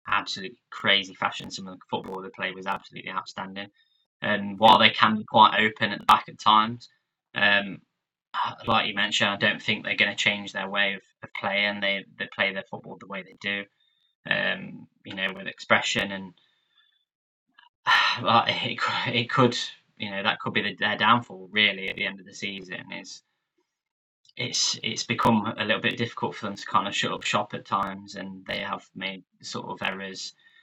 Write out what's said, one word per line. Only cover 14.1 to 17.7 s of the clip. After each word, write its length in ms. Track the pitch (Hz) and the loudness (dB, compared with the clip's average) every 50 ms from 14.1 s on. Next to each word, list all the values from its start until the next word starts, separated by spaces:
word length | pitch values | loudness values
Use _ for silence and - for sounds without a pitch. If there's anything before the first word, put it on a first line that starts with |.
| _ _ - - | _ _ -4 -2
um, 580 | - 98 98 92 95 95 95 - 95 98 - - _ _ - | 0 0 0 0 -2 -2 -6 -12 -14 -16 -18 -20 _ _ -16
you 100 | - 98 | -12 -6
know, 140 | 95 95 95 95 | -4 -4 -4 -4
with 120 | 95 95 - | -6 -8 -10
expression 640 | - - - - 113 98 - - - 113 101 101 | -10 -6 0 4 4 4 4 2 0 -2 -2 -2
and, 220 | 98 95 95 92 - _ _ _ _ _ _ _ _ _ _ _ _ _ _ _ _ _ _ _ _ _ _ _ _ _ - _ | -4 -8 -10 -10 -16 _ _ _ _ _ _ _ _ _ _ _ _ _ _ _ _ _ _ _ _ _ _ _ _ _ -20 _